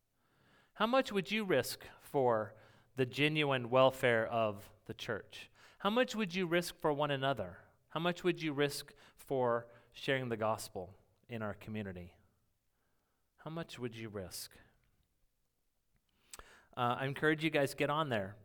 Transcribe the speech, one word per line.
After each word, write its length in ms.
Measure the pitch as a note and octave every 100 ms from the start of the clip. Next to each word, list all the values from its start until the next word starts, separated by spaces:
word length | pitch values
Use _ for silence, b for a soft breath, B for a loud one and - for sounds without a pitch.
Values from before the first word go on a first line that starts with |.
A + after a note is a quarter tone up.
| _ b b b b b b
How 120 | b G#3+
much 240 | C4 B3+
would 200 | G3+ -
you 140 | G#3+
risk 420 | G3+ C#3+ A#2 - - -
for 500 | - C#3+ B2 A2 G#2+ - b b b -
the 100 | B2
genuine 640 | B2 D3 D#3 D3 C3 A#2+
welfare 560 | B2+ C3 C3 B2+ A#2 A2
of 360 | A#2 A2 G2+ - -
the 80 | -
church? 580 | A2 - G2+ - - - b b b
How 100 | G3
much 260 | A3+ B3+
would 200 | A3 G#3
you 100 | F3
risk 340 | F3 F3 F3 -
for 100 | D#3+
one 180 | C#3+ D3
another? 460 | C#3 C3+ C3+ F2+ - - _ _
How 100 | D#3
much 240 | F3 F3
would 200 | F3+ E3+
you 100 | D#3
risk 400 | C#3+ C#3+ C#3+ - - b b
for 500 | - C3+ B2 A#2 A#2 b b
sharing 340 | - - C3+ B2+
the 80 | A2+
gospel 540 | A2 G#2+ - G2+ F#2 F#2+ _ _ -
in 100 | A#2
our 140 | G#2+
community? 580 | F#2 - G#2+ G2 F2+ F2 - _ _ _ _ _ _ _ _ _ _ _ _
How 100 | D3+
much 300 | E3 E3 -
would 180 | B2 A#2
you 140 | A2+
risk? 400 | G2+ F2 - - - - _ _ _ _ _ _ _ _ _ _ _ _ _ _ B B B B B B -
Uh, 200 | A#2+ B2
I 60 | C3+
encourage 360 | C#3 D#3 D#3
you 60 | D#3+
guys, 240 | D3 C#3
get 160 | - C#3+
on 220 | D3 D#3
there 260 | A2+ G2 -